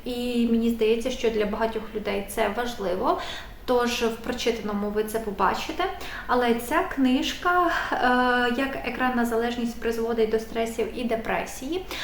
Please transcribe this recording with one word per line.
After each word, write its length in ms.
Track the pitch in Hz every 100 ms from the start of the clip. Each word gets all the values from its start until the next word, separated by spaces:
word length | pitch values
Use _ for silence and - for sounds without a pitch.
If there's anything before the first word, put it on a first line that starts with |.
і 440 | 254 247 247 240 233
мені 200 | 226 233
здається, 400 | 226 214 233 262
що 200 | 247 226
для 160 | 220 202
багатьох 360 | 220 226 220 -
людей 320 | 214 202 196 -
це 200 | - 208 214
важливо. 640 | 240 - 190 185 269 370 - - - - -
Тож 360 | 247 240 233
в 140 | 233 226
прочитаному 720 | - 247 233 226 202 202 208
ви 140 | 208
це 140 | 214 -
побачите. 640 | 220 196 190 214 - 311 381 - - - -
Але 280 | 247 240
ця 260 | 233 - 311 359
книжка, 760 | - 262 254 320 - 359 359 339 - -
е, 40 | - 247 247 247 247 240 240
«Як 320 | 269 269 247
екранна 360 | 240 254 240
залежність 560 | 233 226 240 240 233 -
призводить 500 | 226 226 226 226 220
до 80 | 220
стресів 480 | 220 226 226 - 196 240
і 60 |
депресії», 800 | 233 220 208 175 - - 262 359 370 -